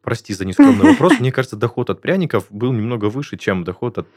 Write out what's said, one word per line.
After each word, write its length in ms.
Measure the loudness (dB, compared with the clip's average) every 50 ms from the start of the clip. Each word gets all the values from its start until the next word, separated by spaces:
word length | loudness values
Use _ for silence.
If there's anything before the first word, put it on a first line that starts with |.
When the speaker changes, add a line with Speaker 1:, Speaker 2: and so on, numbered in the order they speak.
| _
Speaker 1:
прости 320 | -8 -8 -6 -6 -10 -8
за 100 | -6 -6
нескромный 400 | -2 4 6 6 6 6 6 6
вопрос. 280 | 4 6 6 4 2 2
Speaker 2:
<laughs> 80 | 2
Speaker 1:
Мне 120 | 0 -2 0
кажется, 240 | -2 -4 -4 -4
доход 340 | -4 -4 -4 -2 -4 -4 -4
от 100 | -6 -6 _
пряников 420 | -4 -2 -2 -2 -2 -2 -4 -4 -4
был 220 | -8 -6 -4 -4 -2
немного 340 | -2 -4 -4 -4 -4 -4
выше, 300 | -4 -4 -4 -8 -10 -12 -6
чем 260 | -4 -2 -2 -2 -4
доход 340 | -6 -8 -8 -8 -8 -8 -8
от, 100 | -10 -12 _